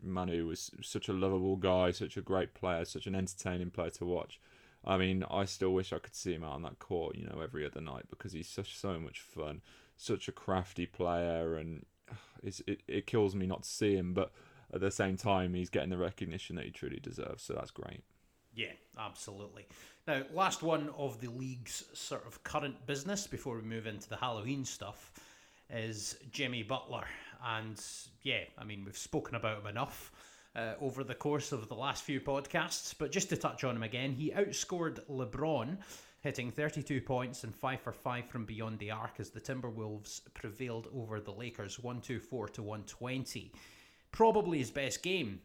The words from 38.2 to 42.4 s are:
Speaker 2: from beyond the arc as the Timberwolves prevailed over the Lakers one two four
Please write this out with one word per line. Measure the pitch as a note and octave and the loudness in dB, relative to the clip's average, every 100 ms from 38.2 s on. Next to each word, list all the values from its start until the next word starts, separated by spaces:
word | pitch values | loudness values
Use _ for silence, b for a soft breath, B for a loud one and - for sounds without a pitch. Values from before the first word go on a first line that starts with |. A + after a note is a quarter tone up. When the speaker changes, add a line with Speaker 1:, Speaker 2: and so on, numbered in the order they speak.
| A#2+ | -2
Speaker 2:
from | B2 A2 | -4 -4
beyond | A2 A2+ A2 | -2 -2 -2
the | G#2 | -4
arc | A2 A2+ - | -4 -4 -6
as | G#2+ | -8
the | A2 | -6
Timberwolves | - C3 B2 A2 G#2+ G#2 G#2 - - | -6 -4 -4 -4 -4 -6 -8 -12 -12
prevailed | - A#2 G2+ B2+ A2+ A2+ | -10 -8 -4 -4 -4 -4
over | C3 A2 G#2+ | -6 -4 -4
the | G#2+ | -4
Lakers | G2 A#2+ A#2+ G2 - | -6 -6 -6 -6 -6
one | A#2+ B2 | -6 -4
two | - A#2 | -4 -4
four | - B2+ | -4 -4